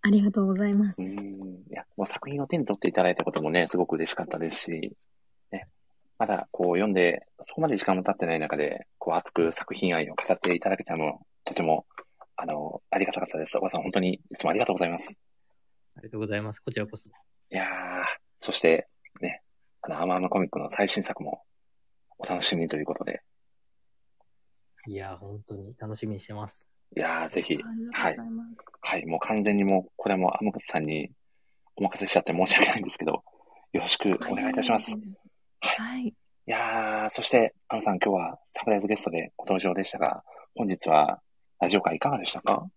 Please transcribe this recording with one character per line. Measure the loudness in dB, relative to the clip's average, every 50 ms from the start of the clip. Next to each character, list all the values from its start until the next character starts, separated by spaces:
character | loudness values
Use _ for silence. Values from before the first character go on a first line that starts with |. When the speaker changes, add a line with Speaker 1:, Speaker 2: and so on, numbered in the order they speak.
| 6
Speaker 1:
あ | 6
り | 6 6 6
が | 6
と | 4 4 2
う |
ご | 2 2
ざ | 2 2 2
い | 4
ま | 4 2 2 0
す。 | -4
Speaker 2:
う | -6
ん。 | -6 -6 -8 -8 -10 -12 -12 -12 -12 -14 -14 -16 -14
い |
や、 | -14 -14 -14 _ _
も | -6 -6
う |
作 | -4 -4 -10 -8 -6
品 | -4 -4 -4
を |
手 | 0 0 0
に | 0
取 | 0 -2
っ | 2
て | 2 2
い | 4
た | 6 4
だ | 4
い | 4
た | 2 0
こ | 0 0
と | -2 -2
も | 2
ね、 | 4 2 2 2
す | 4 0
ご | 2
く | 2 2
嬉 | -2 0 -2
し | -2
か | -4 -4
っ | -4
た | -4 -4
で | -2 -2
す | -4 -4 -6
し、 | -6 -6 -6 -6 -8 -10 _ _ _ _ _ _ _ _ _ _ _
ね。 | -10 -10 -10 -12 _ _ _ _ _ _ _ _ _ _
ま | 0
だ | 0 0 -2 -2 -6
こ | _ 0 2 4 4
う |
読 | 4 2
ん | 2 4
で、 | 6 6 4 4 2 -4 _ _ _ -16
そ | -10 -4
こ | -2 0
ま | 2
で | 2 0
時 | 2
間 | 2 2
も | 2 2
経 | 0 0
っ |
て | 0 0
な | 0 0
い | 0
中 | 0 -2 0 0
で、 | 0 0 -2 -4 -10 _ _ _
こ | -4 0 0
う |
熱 | 0 -2 -2 0
く | 2 2 2
作 | 2 -2 -6 -8 -6
品 | -2 0 0 2
愛 | 0 -2 -2
を | -4
語 | -8 0 0 0
っ | 0
て | 2 0 0
い | 2
た | 2 0
だ | 0
け | 0 -2
た | -6 -4
の | -2 -2
も、 | -2 -2 -6 -12 _ _ _ _
と | -8 -4
て | 0 2
も、 | 2 2 2 0 _ _ -20 -20 _ _ _ -20 _ _
あ | -8 -6
の、 | -6 -4 -6 -6 -8 -10 -12 _ _
あ | 0 0
り | 0
が | 0 -2
た | -4
か | -6
っ | -4
た | -4 -6
で | -6
す。 | -2 -2
小 | 0
川 | 0 0
さ | -2 -2
ん、 | -4
本 | 0 0
当 | 2
に | 2 2 0
い | -2 -6 -18 -12 -2
つ | 0
も | 0
あ | 2
り | 2
が | 2
と | 2 2
う |
ご | 2
ざ | 2
い | 0
ま | 0 -2
す。 | -6 -6 -8 _ _ _ _ _ _ _ _ _ _ _ _ _ _ _ -14
Speaker 3:
あ | -14
り | -14 -12
が | -8
と | -6
う |
ご | -4
ざ | -4 -4
い | -4 -4
ま | -4 -8
す。 | -6
こ | _ -6
ち | -4 -4
ら | -6
こ | -4 -6
そ。 | -6 _ -6 _ _ _ _ _ _ _ _
Speaker 2:
い | -6
や | -4 -4
ー、 | -4 -6 -8 -8 -6 -6 -4 -4 -4 -6 -8 _ _ _ _
そ | -8 -4 -4
し | 4
て、 | 6 6 6 6 2 _ _ _ _ -20 _ -8
ね、 | -8 -8 -8 -8 _ _ _ _ _ _ _ _ -10
あ | -8
の、 | -4 -2 0
ア |
マ | 0 0
ア | 0
マ | 0 2
コ | 2 2
ミ | 0
ッ | 0
ク | -2 -6
の | -6 -4
最 | 0 0 2 2
新 | 2 -2 -2
作 | -4 -6 -8 -6
も | -8 -8 -10 -12 _ _ _ _ _ _ _ _ _ _ _ _ _ -14 _
お | -6
楽 | -4 -2 2 2
し | 2 2
み | 2 0
に | 0
と | -2
い | -4 -2
う |
こ | -4 -4
と | -6 -4
で。 | -6 -8 -8 _ _ _ _ _ _ _ _ _ _ _ _ _ _ _ _ _ _ _ _ _ _ _ _ _ _ _ _ _ _ _ _ _
Speaker 3:
い | -12 -10
や | -10 -8 -10 -12
ー、 | -12
本 | -12 -14 -14 -14 -14
当 | _ -14
に | -14 -14 -16 -16 _
楽 | -12 -12 -10
し | -8 -6
み | -8 -8
に | -8
し | -10
て | -12 -12
ま | -10 -10 -12
す。 | -14 -20 _ _ _ _ _ _ -6
Speaker 2:
い | -4
や | -2 -2 -2 -2 -4
ー、 | -2
ぜ | -2 -4 0
ひ。 | 0 -2
Speaker 4:
あ |
り | -2 -2
が |
と | -6 -8
う | -8 -8
ご | -6 -4
ざ | 0 0 0 0
い | -2 -6 -8
ま | -8 -8 -8
す。 | -10 -14 -18 -20 -20 _ -12 -6
Speaker 2:
は | -4 -4 -2
い。 |
は | -2
い、 |
も | -2 -2
う | -2
完 | 0 0 0 2 4
全 | 4 4
に | 4 6
も | 6 6 4 4 0
う、 | _
こ | -4 0 0
れ | 2
も | 4 4 4 2
ア | 2 0
ム | 0 -2
カ | -2
ツ | -8
さ | -2 -2 -2
ん | 0
に | 0 -2 -2 -4 -6 -10 _ _ _ _ _ _ _ _ _ _ _ _
お | -2 -2
任 | -2 0 -2
せ | -2
し | 2 2
ち |
ゃ | 2
っ | 4
て | 4 2
申 | 2 4
し | 4 6 6
訳 | 6 4
な | 2 0
い | -2
ん |
で | -6
す | -6 -4
け | -2
ど、 | 0 0 -2 -4 -6 _ _ -20 _ -20 -20 _ _ _
よ | -2
ろ | 2
し | 2 0
く | 2 4 2 2 2 0 -4
お | -4
願 | -2 -2 -2
い |
い | 0
た | 0 2
し | 2
ま | 2 2
す。 | 2 -2 -6
Speaker 4:
は | -8
い。 | -8 -12 -16 -18 _ -20 _ _ _ _ _ _
Speaker 2:
は | -2 -2 -2 0 -2 -4 -6
い。 |
Speaker 4:
は | -4
い。 | -6
Speaker 2:
い | -6 -6 _ _ _ _ _ _
や | -4 -2 -2 -2 -2 -2 -2 -2 -2 -2 -2 -2
ー、 | -2
そ | -4 -2 -2
し | 4
て、 | 6 6 6 6 2 _ _ _
ア | -6
ム | -2 0
さ | 0 0
ん、 | 2
今 | 2 2 2
日 | 2 0
は | -2 -8 -10 _
サ | _ -10 -4 2
プ | 2
ラ | 2
イ | 2
ズ | 4
ゲ | 0 0
ス | 0 0
ト | -2
で | -2 -2 -4 -6 _
ご | _ -2
登 | 0 0 2
場 | 2 0 0
で | 0 -2
し | -4
た | -2 2
が、 | 2 2 2 0 -8 -16 -20 -20 -20 _ _
本 | -4 0
日 | 0 0 0 2 6
は | 6 8 8 6 2 -4 _ _ _ _ _ _ _ _
ラ | 0 4
ジ | 4 4
オ |
会 | 4 2 0
い | 2
か | 0 0
が | 0 0
で | -2
し | -4 -4
た | -2 0
か？ | 2 2 2 0 -6 _